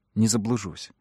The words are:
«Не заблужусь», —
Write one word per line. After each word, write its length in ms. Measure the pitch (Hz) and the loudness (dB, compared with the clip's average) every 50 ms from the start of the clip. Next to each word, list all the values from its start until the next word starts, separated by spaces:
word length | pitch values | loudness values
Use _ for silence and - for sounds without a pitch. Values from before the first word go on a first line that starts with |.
| _ _ - | _ _ 0
«Не 140 | 107 110 107 | 2 2 4
заблужусь», — 640 | 110 113 101 113 123 110 101 90 76 - - - _ _ | 2 2 0 0 0 -2 -2 -6 -10 -12 -16 -18 _ _